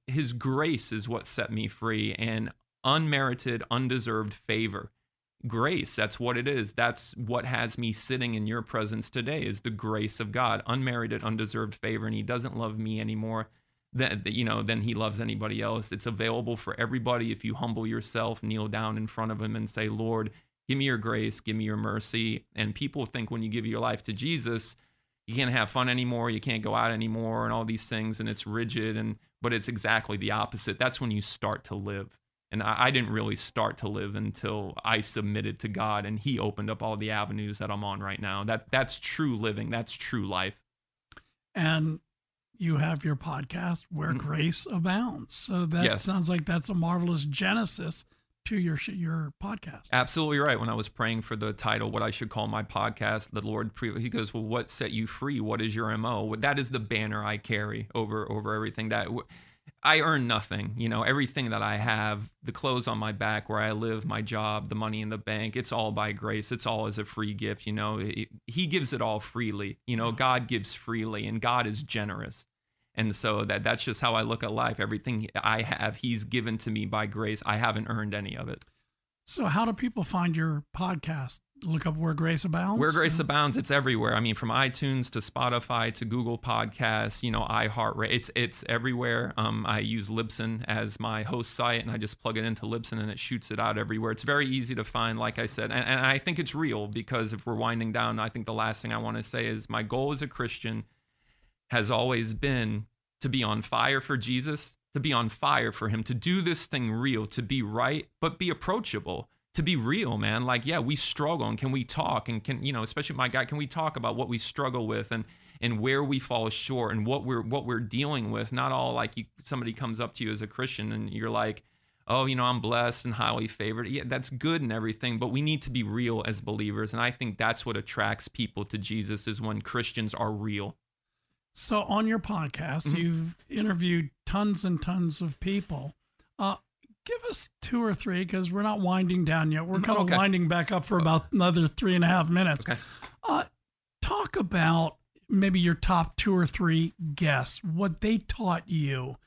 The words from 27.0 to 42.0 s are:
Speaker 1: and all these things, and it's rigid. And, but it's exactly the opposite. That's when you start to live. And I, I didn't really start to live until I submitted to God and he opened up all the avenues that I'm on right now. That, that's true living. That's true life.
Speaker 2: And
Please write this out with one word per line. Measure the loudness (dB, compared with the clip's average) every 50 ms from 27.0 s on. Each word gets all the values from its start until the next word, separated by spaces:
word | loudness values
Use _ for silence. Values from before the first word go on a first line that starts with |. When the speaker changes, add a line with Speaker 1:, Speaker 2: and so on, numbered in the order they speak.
| 0 -2 -2 -2 -2 -2 0 0 0
Speaker 1:
and | 0
all | 0 -2 -2
these | -2 -2 -4 -4 -4
things, | -4 -2 -2 -2 -4 -4
and | -4 -4
it's | -4 -4 -4
rigid. | -4 -2 -2 -2 0 -2 -2 0 0 0
And, | 0 -2 -4 -4 -6 _ _ _ -2
but | 0 0
it's | 0 0 0 -2
exactly | -4 0 2 4 4 4 4 0 -2
the | -2 0 0
opposite. | 0 0 0 -2 -4 -6 -4 -2 0 2
That's | 2 0 0 0
when | -2 0
you | 0 -2
start | -2 -4 -6 -4 -4 -4 -4 -4 -6
to | -8 -6
live. | -6 -4 -4 -6 -6 -8 -10 _ _ _ _ _ _ _ -6
And | -4 -2
I, | 0 0 2 4 4
I | 4
didn't | 4 4 2 0
really | 0 0 0 0 -2
start | -4 -6 -4 -2 0 0 0 0 -2
to | -4 -4
live | -4 -4 -4 -4 -4
until | -4 -4 -4 -4 -4 -4 -2 -2 -2 -4 -6 -8 -4 0
I | 2 2 2
submitted | 0 -2 -2 -2 0 0 0 0 -2 -4 -4 -4
to | -6 -4
God | -2 -2 0 0 0 0 -2
and | -2 -4 -4
he | -2 -2 0 0
opened | 0 0 -2 -2 -4 -4
up | -4 -4
all | -2 -4 -2 -2
the | -2 -2
avenues | 0 0 -2 -2 -2 -4 -4 -4 -6 -6
that | -4 -4
I'm | -4 -4
on | -4 -4 -4 -4
right | -4 -6 -4 -4
now. | -4 -4 -2 -2 -2
That, | -2 -2 -2 -2 0
that's | 2 2 2 0 -2 -8
true | -8 -6 -2 0 0 0 0
living. | 2 0 0 0 -2 -2 -4
That's | -2 -4 -4 -6
true | -8 -10 -8 -4 -2 -2 0 0
life. | 0 0 0 -2 -4 _ _ _ _ _ _ _ _ _ _ -20 -20 -20 -20 _ _ _ _ _ -2
Speaker 2:
And | 2 4 4 4 4 2 2 0 -4